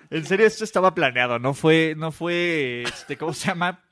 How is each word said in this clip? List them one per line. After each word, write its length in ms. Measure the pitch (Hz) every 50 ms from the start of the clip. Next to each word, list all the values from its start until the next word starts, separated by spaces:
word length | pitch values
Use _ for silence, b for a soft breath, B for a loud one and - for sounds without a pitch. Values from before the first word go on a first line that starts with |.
| - -
En 160 | - 165 156
serio, 200 | - 190 196 220
esto 160 | 214 214 - 220
estaba 300 | 208 - 185 185 185 170
planeado. 420 | 180 151 131 120 123 123 123 120 117
No 140 | 123 135 139
fue, 400 | - - 160 160 160 160 160 156
no 140 | 156 160 160
fue, 720 | 151 - 165 175 175 175 175 175 165 156 135 123 123 120 120
este, 320 | 120 - - - - 143
¿cómo 160 | - 151 165 156
se 140 | - -
llama? 360 | - 185 170 175 180 180 - _ _